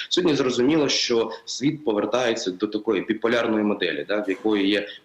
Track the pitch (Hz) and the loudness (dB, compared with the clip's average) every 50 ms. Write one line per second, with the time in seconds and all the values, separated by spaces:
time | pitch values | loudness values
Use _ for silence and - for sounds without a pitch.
0 | - - - - 180 165 143 131 135 127 123 127 123 139 160 160 143 131 131 - | -6 -4 -2 0 2 2 2 2 2 0 2 2 2 4 4 4 2 2 0 0
1 | - - 120 117 110 110 - - - - - - 131 143 - 147 - 117 104 104 | 0 0 0 0 0 0 -4 -10 -12 -12 -6 -2 -2 -2 -2 -2 -2 -2 0 0
2 | 104 104 - 123 127 117 110 - - 95 90 - 107 104 - 107 107 113 104 90 | 0 0 0 0 0 0 0 -2 -2 -4 -4 -2 -2 -2 -2 -2 -2 0 0 0
3 | 85 - 107 107 - 113 120 117 113 113 110 107 107 104 101 - - - - - | 0 -2 -2 0 0 0 2 2 2 2 2 2 2 0 0 0 -2 -2 -2 -2
4 | 80 95 101 107 104 98 92 - - 110 107 101 98 98 104 101 101 - - - | -4 -4 -4 -2 -2 -2 -2 -2 0 0 2 2 2 2 2 0 -2 -4 -10 -16
5 | _ | _